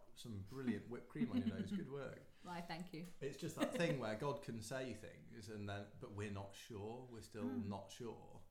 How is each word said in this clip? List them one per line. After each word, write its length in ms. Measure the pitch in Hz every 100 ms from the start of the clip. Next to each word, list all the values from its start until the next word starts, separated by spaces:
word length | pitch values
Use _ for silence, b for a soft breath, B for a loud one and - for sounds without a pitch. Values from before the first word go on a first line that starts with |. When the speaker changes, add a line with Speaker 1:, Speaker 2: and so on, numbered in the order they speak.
| - -
Speaker 1:
some 280 | 120 101 95
brilliant 380 | 131 127 101 110
whipped 180 | 120 -
cream 200 | 151 233
on 60 | 247 220
your 100 | -
nose, 140 | 196
good 180 | 196 139
work. 300 | 139 127 - -
Speaker 2:
<laughs> 120 | -
Why, 180 | 180 170 170
thank 260 | 165 175
you. 120 | 156 175 -
Speaker 1:
It's 160 | - -
just 180 | 160 -
that 160 | - 233
thing 220 | 165 139
where 160 | 110 110
God 260 | 143 139
can 180 | - 113
say 320 | 104 131 131 101
things, 480 | - - - 117 107
and 180 | 107 104
then, 180 | 101 104 -
but 120 | 120
we're 160 | 104 104
not 220 | 98 98
sure, 540 | - - 107 107 123 123
we're 120 | 113
still 220 | 95 -
Speaker 2:
Mm. 240 | - 123 101
Speaker 1:
not 200 | 98 -
sure. 520 | - 120 - 90 - -